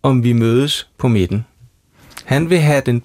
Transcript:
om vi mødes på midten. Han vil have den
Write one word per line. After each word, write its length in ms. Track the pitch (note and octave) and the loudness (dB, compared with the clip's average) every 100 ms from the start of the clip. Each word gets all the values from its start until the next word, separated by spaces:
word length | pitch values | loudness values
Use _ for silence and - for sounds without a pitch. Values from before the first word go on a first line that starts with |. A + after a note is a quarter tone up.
om 200 | C3+ B2+ | 0 0
vi 80 | A#2+ | 2
mødes 560 | A#2 A2+ A#2+ D3 - - - | 2 2 2 0 -4 -10 -6
på 100 | B2+ | -2
midten. 360 | A2 F2+ G2+ A#2 _ - _ _ _ - - | 0 0 -4 -8 _ -20 _ _ _ -20 -14
Han 260 | - C#3 E3 | -4 -2 0
vil 80 | F3 | 2
have 220 | D3+ C#3+ C3 | 2 0 0
den 140 | A#2+ | -4